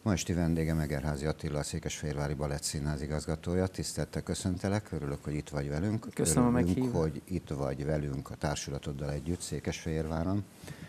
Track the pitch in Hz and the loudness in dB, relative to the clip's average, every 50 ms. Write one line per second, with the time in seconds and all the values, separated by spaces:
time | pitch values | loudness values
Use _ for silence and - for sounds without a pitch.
0 | - 110 98 82 - - 90 85 85 82 85 80 80 80 80 80 78 71 73 69 | 6 4 4 4 2 2 2 4 4 4 4 4 4 2 2 2 2 2 0 0
1 | 67 76 73 67 69 78 76 - - 78 71 73 - - - 82 - - - - | 2 0 0 2 0 0 0 0 -2 -2 -2 -2 -2 -2 -4 -4 -4 -4 -4 -4
2 | - 76 71 73 71 71 73 67 73 73 71 71 - - - 78 71 76 76 69 | -4 -2 0 0 0 0 0 0 0 -2 -2 -2 -2 -2 -2 0 0 0 0 0
3 | 76 69 76 76 71 - 80 80 - 87 87 92 92 92 - - 80 - - - | -2 -2 -2 -2 0 -2 -4 -2 0 0 2 2 2 2 0 -2 -4 -4 -2 -2
4 | 85 80 - 82 - - 90 - - 98 90 92 - 98 98 107 104 - 92 78 | -4 -2 -2 -6 -2 -2 -4 0 0 0 0 2 2 2 2 0 0 -2 -6 -4
5 | 73 69 69 71 - 76 73 73 71 - - 71 71 71 71 76 90 107 107 110 | -2 -2 -4 -4 -4 -2 -2 -2 -4 -2 -2 -2 0 0 0 0 0 0 0 -2
6 | - 220 - - - - - - 120 120 120 123 - 85 92 - 127 127 120 87 | -4 -4 0 2 2 4 6 6 6 6 6 6 6 4 4 4 2 2 2 2
7 | 80 78 71 - - - 90 85 - - 78 67 69 65 67 65 69 73 78 76 | 2 2 0 -4 -6 -2 -4 -4 -2 -2 -2 0 0 0 0 0 0 0 2 2
8 | 71 71 67 69 69 - - - - 69 67 - - - 69 69 - 82 71 67 | 0 0 -2 -4 -4 -6 -6 -4 -2 -2 -2 -2 -4 -4 -6 -4 -4 -6 -4 -4
9 | 73 71 71 73 - 80 87 - - - 78 71 - - 80 - - 85 80 80 | -4 -4 -4 -4 -2 -2 -4 -4 -4 -6 -6 -4 -2 -4 -4 -4 -4 -2 -2 -2
10 | 80 78 80 80 85 90 98 104 98 - - - - - - - - | -2 0 -2 0 0 0 0 -2 -2 -6 -14 -16 -14 -14 -14 -14 -14